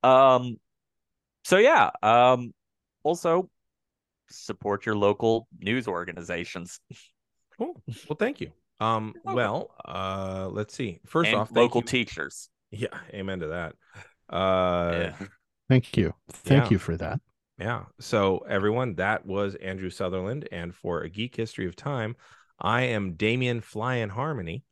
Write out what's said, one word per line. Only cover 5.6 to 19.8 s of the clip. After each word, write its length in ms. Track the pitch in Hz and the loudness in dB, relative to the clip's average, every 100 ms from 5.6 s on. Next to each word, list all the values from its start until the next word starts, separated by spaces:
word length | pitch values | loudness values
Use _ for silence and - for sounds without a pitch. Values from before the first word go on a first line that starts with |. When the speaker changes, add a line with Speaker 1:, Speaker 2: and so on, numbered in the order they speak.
Speaker 1:
news 260 | 95 123 107 | -4 -4 -2
organizations. 960 | 87 87 87 85 87 87 90 87 - _ - _ _ _ _ _ _ | -6 -6 -10 -8 -8 -8 -10 -14 -18 _ -20 _ _ _ _ _ _
Speaker 2:
Cool. 240 | 262 339 - 113 - | -10 -10 -14 -16 -12
Well, 80 | 151 | -6
thank 220 | 226 285 | -4 -6
you. 100 | - _ _ _ | -14 _ _ _
Um, 340 | 110 113 110 - | -2 -2 -4 -10
Speaker 1:
You're 100 | - | -6
welcome. 20 | 123 | -2
Speaker 2:
well, 380 | 110 127 - _ - | -2 -4 -8 _ -12
uh, 600 | 90 95 98 95 95 95 | -8 -6 -6 -6 -8 -8
let's 240 | 98 107 | -8 -10
see. 260 | - 120 85 _ | -8 -8 -8 _
First 220 | 156 110 | 0 0
Speaker 1:
And 100 | 107 | 0
Speaker 2:
off, 100 | 110 | 0
thank 80 | 117 | 4
Speaker 1:
local 240 | 120 120 | 4 4
Speaker 2:
you. 40 | 120 | 0
Speaker 1:
teachers. 640 | 127 117 - 71 - - _ _ | -2 -2 -6 -10 -12 -20 _ _
Speaker 2:
Yeah, 180 | 104 107 - - | -10 -10 -10 -14
amen 260 | 101 95 95 | -10 -8 -6
to 60 | 78 | -6
that. 280 | 85 82 - _ - - _ _ | -6 -10 -12 _ -20 -20 _ _
Uh, 840 | 92 95 92 92 87 87 85 87 98 | -2 2 2 2 2 0 -2 -4 -8
Speaker 1:
Yeah. 60 | 98 _ _ _ _ | -16 _ _ _ _
Speaker 3:
Thank 280 | 131 - - | 4 4 0
you. 160 | 85 - _ | 0 -2 _
Thank 340 | - - 139 | -16 4 4
Speaker 2:
Yeah. 60 | 117 | 6
Speaker 3:
you 80 | 98 | 2
for 180 | - 85 | 2 -6
that. 220 | 80 82 _ _ _ - | -4 -6 _ _ _ -10
Speaker 2:
Yeah. 260 | 95 120 - _ | -6 -6 -8 _
So 400 | - 110 98 92 - | -2 2 2 2 -2
everyone, 480 | 101 104 117 127 87 | 0 0 0 -2 -2
that 280 | 95 107 | -2 -2
was 300 | 95 98 101 | -4 -4 -2
Andrew 340 | 98 92 95 | -4 -10 -8